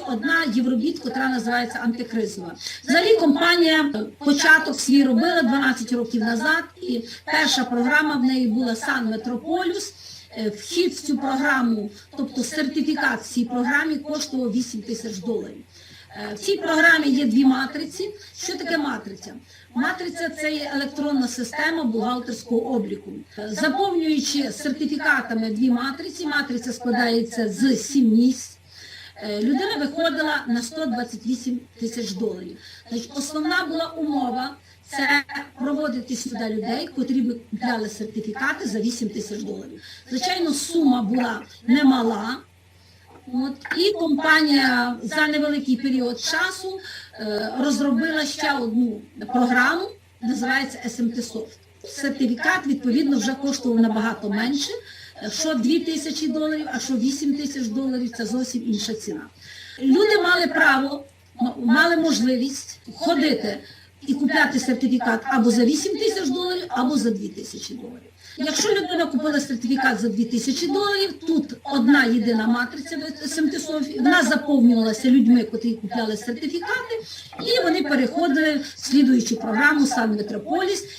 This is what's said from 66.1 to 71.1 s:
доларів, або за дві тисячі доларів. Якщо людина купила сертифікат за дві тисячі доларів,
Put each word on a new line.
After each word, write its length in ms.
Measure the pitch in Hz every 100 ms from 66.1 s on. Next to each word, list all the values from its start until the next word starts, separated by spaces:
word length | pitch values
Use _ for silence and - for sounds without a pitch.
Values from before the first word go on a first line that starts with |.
| 381 294
доларів, 360 | 349 359 359 -
або 280 | 240 254 277
за 140 | 226
дві 160 | 196 208
тисячі 480 | - - - - 254
доларів. 360 | - - - _ - -
Якщо 320 | 294 - 427
людина 360 | 403 359 339 320
купила 340 | 254 302 285
сертифікат 600 | - 233 233 269 262 202
за 100 | 226
дві 160 | 196 226
тисячі 420 | 240 269 - 320
доларів, 460 | 392 403 392 392